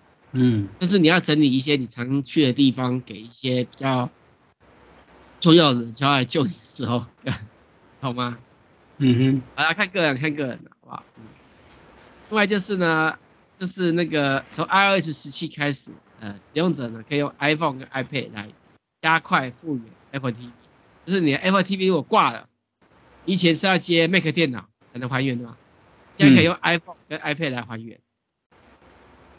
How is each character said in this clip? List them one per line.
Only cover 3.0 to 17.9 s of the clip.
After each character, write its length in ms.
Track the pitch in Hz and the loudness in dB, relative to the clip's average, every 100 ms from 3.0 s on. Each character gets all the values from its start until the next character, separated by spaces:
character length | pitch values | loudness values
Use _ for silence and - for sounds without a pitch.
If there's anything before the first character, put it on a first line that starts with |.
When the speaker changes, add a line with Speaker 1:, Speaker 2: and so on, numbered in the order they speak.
Speaker 2:
给 200 | - 101 | -8 -14
一 80 | 113 | -16
些 360 | - 131 127 | -10 -4 -4
比 60 | 123 | -4
较 340 | - 135 127 123 - _ _ _ _ _ - - - - - - - | -6 -4 -2 -4 -10 _ _ _ _ _ -20 -20 -20 -20 -20 -20 -2
重 160 | 170 165 | 6 6
要 180 | 156 | 6
的 60 | 123 | 2
人， 140 | 117 | -4
就 120 | 113 139 | -4 0
要 60 | |
来 120 | 139 | 0
救 200 | 123 175 | 0 0
你 60 | 120 | -2
的 140 | - | -4
时 220 | - - 120 | -14 -8 -4
候， 200 | 120 110 _ - 104 107 | -4 -6 _ -8 -8 -10
<laughs> 480 | _ _ _ _ _ | _ _ _ _ _
好 120 | 139 | -8
吗？ 260 | 123 123 120 - _ _ _ _ - | -6 -8 -10 -18 _ _ _ _ -2
Speaker 1:
嗯 200 | 135 120 | 2 4
哼。 240 | 131 135 127 - | 4 2 -2 -4
Speaker 2:
好 80 | |
啦， 100 | 151 | -2
看 160 | 165 196 | -2 -2
个 100 | 190 | 0
人， 160 | 160 131 | 0 0
看 160 | 156 | -4
个 140 | 151 135 | -4 -6
人， 140 | 117 - | -8 -16
好 60 | _ | _
不 80 | - | -18
好？ 140 | - - - | -18 -18 -20
嗯。 80 | 113 - _ _ - - - - - - - | -20 -20 _ _ -20 -20 -20 -20 -20 -20 -4
另 60 | 214 | 0
外 100 | 202 | 2
就 140 | 208 | 0
是 160 | 190 196 | -2 0
呢， 420 | 170 160 156 - _ _ _ - | 2 2 0 -2 _ _ _ -10
就 80 | 185 | -8
是 240 | 185 180 | -2 0
那 160 | 165 165 | 0 0
个 380 | 156 139 135 - | 0 0 0 -4
从 120 | - | -6
I 260 | 156 185 196 | -2 2 2
O 100 | 196 | 2
S 120 | 160 | -2
十 180 | 143 147 | -6 -8
七 180 | 139 156 | -6 -6
开 240 | - 143 | -4 -4
始， 180 | 143 - - _ _ | -4 -10 -20 _ _
呃， 180 | 107 101 | -14 -14
使 220 | - 147 | -8 -2
用 120 | 180 | -2
者 140 | 147 120 | -2 -6
呢 160 | 113 110 | -10 -6
可 80 | 143 | -4
以 20 | |
用 160 | 143 - | -4 -2
iPhone 360 | 143 151 156 131 | 0 0 -2 -6
跟 120 | |
iPad 420 | 131 | -8